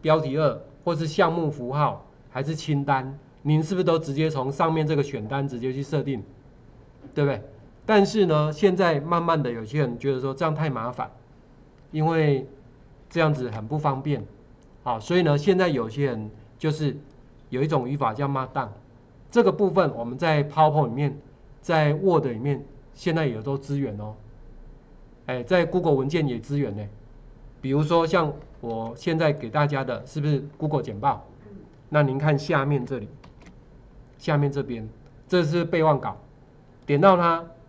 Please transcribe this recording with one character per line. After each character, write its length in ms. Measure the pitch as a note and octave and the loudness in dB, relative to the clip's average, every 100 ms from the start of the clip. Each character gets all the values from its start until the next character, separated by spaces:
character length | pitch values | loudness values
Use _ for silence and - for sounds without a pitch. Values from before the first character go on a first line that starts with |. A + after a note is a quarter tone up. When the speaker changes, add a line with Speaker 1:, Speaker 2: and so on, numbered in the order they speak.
Speaker 1:
标 180 | D3+ D#3+ | 2 2
题 200 | C#3+ C#3+ | 2 0
二， 200 | D3 A2 - - | 0 0 -10 -8
或 120 | F3 D#3 | -4 -2
是 100 | D#3+ | -2
项 240 | D3+ E3+ | 2 2
目 200 | E3+ D#3 | 2 -4
符 240 | C#3+ A#2+ | -4 -6
号， 320 | C#3+ C#3 G2 - - - | 0 -2 -2 -14 -20 -12
还 120 | B2+ | -6
是 120 | C#3 | -6
清 280 | D#3 - C#3+ | -6 -2 -2
单， 340 | C#3 C3+ C3 C#3+ - - | 0 -2 -2 -12 -20 -8
您 200 | C#3+ D#3 | 0 2
是 120 | D#3 | 2
不 60 | F#3 | 0
是 40 | |
都 140 | E3+ E3 | 2 2
直 160 | C#3 | 0
接 160 | C#3 D#3 | -2 -2
从 200 | C#3+ C3 | -2 -4
上 220 | C#3 E3 | 0 0
面 140 | D#3+ D3+ | 2 0
这 100 | D#3 | 0
个 60 | |
选 260 | C#3+ A#2+ G#2+ | -2 -6 -6
单 180 | C#3 C#3 | -4 -4
直 140 | B2 | -4
接 140 | C3 | -6
去 80 | C3 | -6
设 200 | C#3 D3 | -4 -4
定， 200 | C#3 A#2+ - - - - - - - - - | -4 -6 -10 -20 -20 -20 -20 -20 -20 -20 -10
对 80 | - | -2
不 80 | C#3+ | 0
对？ 120 | A2+ - - - - | -2 -8 -20 -20 -12
但 220 | - G#3+ G3 | 2 4 4
是 180 | A3 | 2
呢， 260 | F#3+ D3+ D3+ | 2 4 0
现 240 | D3+ G3 | 2 2
在 240 | F3+ F3 D3 | 4 2 2
慢 220 | D#3 E3+ | 0 0
慢 200 | E3+ E3 | 2 0
的 80 | B2 | 0
有 120 | A2+ | -4
些 180 | G#2+ D3 | -6 -2
人 180 | B2+ A#2 | -2 -2
觉 160 | C#3 | -2
得 60 | C3 | -2
说 120 | C3+ | -4
这 100 | C3 | -2
样 120 | E3 | -2
太 160 | D3 D#3 | -2 -2
麻 200 | B2 A#2 | -4 -6
烦， 200 | A#2+ A#2+ - - - - - - - - | -8 -10 -12 -20 -20 -20 -20 -20 -20 -10
因 160 | D#3 D#3 | -2 0
为 400 | E3 D3+ C3+ - - - - - - - | 4 4 2 -2 -16 -20 -20 -20 -20 -6
这 100 | E3+ | 0
样 140 | D#3 | 2
子 160 | D3 B2 | 0 -4
很 160 | A2 A2 | -8 -6
不 120 | D3+ | -2
方 240 | D3 C3+ | -2 -2
便， 220 | D3 C3 G2+ - - - - - | -2 -4 -6 -18 -20 -20 -20 -10
好， 160 | B2+ A2+ | -6 -6
所 160 | G#2+ F3+ | 0 2
以 60 | |
呢， 140 | D#3+ C#3+ | 2 2
现 220 | E3+ F#3 | 2 2
在 100 | F3+ | 2
有 200 | C3 A2 | 0 -4
些 180 | C#3+ C#3 | -2 -2
人 240 | A2+ G#2+ - - - | -2 -8 -14 -20 -6
就 120 | D#3 | -4
是 260 | D3 D3 - - - - - - | -2 -2 -4 -12 -20 -20 -20 -8
有 140 | B2 | -2
一 40 | D3+ | 0
种 220 | D3+ B2 | 0 0
语 80 | C#3+ | -2
法 180 | B2+ | -2
叫 140 | A2 C#3 | -2 -2
Markdown， 400 | C3+ B2+ C#3 A2+ - - - - - - | -2 -4 -6 -6 -10 -20 -20 -20 -20 0
这 120 | A#3+ | 4
个 80 | F#3+ | 4
部 200 | D#3 G3 | 2 2
分 220 | F3 D#3 A#2 | 2 0 -2
我 80 | |
们 120 | A#2 C3 | -8 -2
在 280 | E3+ D3+ | 2 2
PowerPoint 440 | D3 D#3 D#3 D3 B2+ | 2 4 4 4 0
里 40 | |
面， 260 | A#2+ C#3+ C#3+ - - - - | 0 -2 -4 -14 -20 -20 -14
在 320 | - D#3+ D3 | 0 2 2
Word 320 | D#3 F#3+ D#3+ C3 | 2 4 2 2
里 120 | A2 | -4
面 260 | C#3 C#3 - - - | -4 -4 -6 -20 -20
现 220 | - F3 D#3+ | -8 -2 0
在 100 | D#3 | 0
也 160 | A2 | -2
都 160 | G#2+ C#3 | -4 -6
支 200 | D3 C#3 | -4 -4
援 200 | C3 G#2 | -4 -6
哦， 160 | G#2+ G#2+ - - - - - - - - - - - | -10 -14 -18 -20 -20 -20 -20 -20 -20 -20 -20 -16 -8
哎， 160 | B2+ | -6
在 220 | A#2 F#3 | 2 2
Google 300 | E3+ F3+ E3+ | 2 0 2
文 140 | C3+ C3 | 2 2
件 200 | E3 D3 | 0 0
也 100 | A#2+ | -4
支 200 | A2 C#3+ | -4 -4
援 180 | B2 G2+ | -2 -6
呢。 100 | G#2 - - - - - - - | -10 -14 -20 -20 -20 -20 -20 -10
比 80 | C3 | -2
如 140 | C#3+ | 0
说 240 | D3+ E3+ E3 | 2 2 4
像 260 | F3+ D3+ - - - | 2 0 -4 -16 -12
我 340 | A#2 A2+ A2+ A#2 | -8 -6 -8 -6
现 220 | F3 D#3+ | -4 0
在 140 | D#3 | 0
给 180 | C#3+ A2+ | 0 -4
大 160 | D3+ D3 | 0 0
家 180 | C#3 | 0
的， 220 | B2+ A#2 - | -4 -6 -8
是 140 | D3+ | -4
不 60 | D3 | -2
是 160 | C#3 - - | -2 -4 -6
Google 260 | D#3 D3 | -2 -2
简 160 | B2 G#2 | -4 -2
报？ 280 | C3+ G#2 - - - | -2 -2 -8 -20 -20
Speaker 2:
嗯。 60 | - - - - | -20 -20 -20 0
Speaker 1:
那 120 | D3+ | 2
您 140 | C#3+ C3+ | 2 2
看 220 | D3+ C#3+ | 2 2
下 260 | D3 D3+ | 2 0
面 220 | C#3 C#3+ A#2 | 2 -2 -2
这 120 | B2+ | -8
里， 100 | G#2 - - - - - - - - - - - | -10 -16 -20 -20 -20 -20 -20 -20 -20 -20 -20 -10
下 220 | - D3 | -2 2
面 120 | C#3+ | 2
这 120 | C#3 | -2
边， 260 | B2 A2+ A2 - - - - | -6 -8 -10 -16 -20 -20 0
这 160 | F3+ | 0
是 200 | D#3 E3+ | 2 0
备 180 | E3+ E3+ | 0 2
忘 180 | D#3 C#3 | 4 2
稿， 160 | A2 - - - - - - - - | -2 -10 -18 -20 -20 -20 -20 -14 0
点 120 | D3 | 6
到 200 | F#3+ F3+ | 6 6
它， 260 | E3+ E3 E3+ - | 4 0 -4 -18